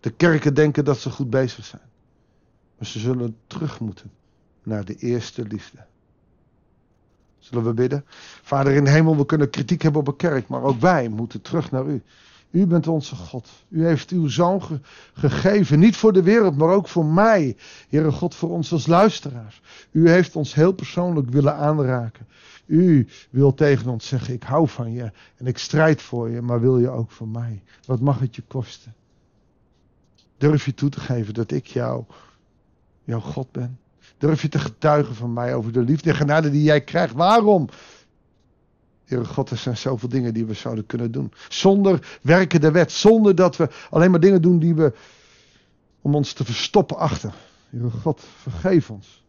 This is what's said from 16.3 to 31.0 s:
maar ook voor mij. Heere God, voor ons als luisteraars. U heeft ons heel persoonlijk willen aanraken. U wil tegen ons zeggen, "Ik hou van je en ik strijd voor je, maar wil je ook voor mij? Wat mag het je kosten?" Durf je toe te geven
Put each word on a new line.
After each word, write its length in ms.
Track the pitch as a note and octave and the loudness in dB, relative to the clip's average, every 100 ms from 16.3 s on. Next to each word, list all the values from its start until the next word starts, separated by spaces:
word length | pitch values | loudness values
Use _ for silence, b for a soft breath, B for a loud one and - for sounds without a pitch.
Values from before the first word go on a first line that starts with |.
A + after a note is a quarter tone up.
| A3+ G3 C#3+ | 4 4 2
maar 120 | D#3+ | 2
ook 180 | G3 - | 2 0
voor 180 | F3 D3+ | -2 2
mij. 520 | E3 A3 G#3+ C#3 G#2 B B B | 4 4 4 0 -4 B B B
Heere 220 | D3 D#3 | 0 0
God, 240 | B2+ F3 - | -2 -6 -6
voor 140 | E3 | -6
ons 220 | E3+ D#3 | -6 -4
als 160 | E3 B2 | -4 2
luisteraars. 720 | E3+ G#3 - C#3+ A#2+ G#2+ - B B B | 4 4 2 -12 -14 -18 -20 B B B
U 180 | D#3 E3 | 2 6
heeft 260 | F3 E3+ D#3+ | 6 2 -4
ons 180 | C#3+ | -4
heel 200 | D3 E3+ | 2 2
persoonlijk 560 | F#3 - - F3+ E3 B2 | 2 -6 -6 -4 -2 0
willen 260 | C3 C#3+ D3+ | 0 0 0
aanraken. 720 | D3 D3+ C3 B2+ A#2 - A2 b b b _ | -2 0 -2 -2 -6 -12 -20 b b b _
U 420 | D#3 F3+ D3 - B B | 2 4 4 2 B B
wil 240 | B2+ C#3 | 2 2
tegen 380 | C3+ D3+ C3+ A2+ | 4 2 2 -2
ons 160 | A#2 - | -8 -6
zeggen, 260 | C3 A2 | -8 -6
"Ik 100 | A#2+ | -10
hou 240 | - D3 D#3 | -4 0 0
van 240 | - A#2 | -2 -10
je 200 | A#2+ A#2 b b b | -8 -10 b b b
en 120 | B2+ | -8
ik 100 | - | -6
strijd 440 | - D3+ D#3+ D3+ | -4 2 2 2
voor 280 | - A#2+ A#2 | -4 -8 -6
je, 120 | A#2 | -6
maar 200 | A#2+ A#2+ | -4 0
wil 180 | B2 B2+ | 2 2
je 100 | B2 | 0
ook 220 | B2+ A2+ | -2 -8
voor 160 | - A2+ | -10 -12
mij? 360 | A2+ A#2 G#2 _ b - | -10 -10 -12 _ b -6
Wat 140 | B2+ | -2
mag 200 | C3+ B2 | 0 -2
het 160 | B2+ - | -4 -8
je 80 | - | -12
kosten?" 480 | C3+ A#2 - - - _ _ _ _ _ _ _ _ _ _ _ _ _ _ | -12 -12 -16 -20 -20 _ _ _ _ _ _ _ _ _ _ _ _ _ _
Durf 220 | C#3+ D3+ - | 2 2 -2
je 80 | |
toe 160 | A#2+ C#3 | -4 -4
te 100 | |
geven 340 | C#3 | -4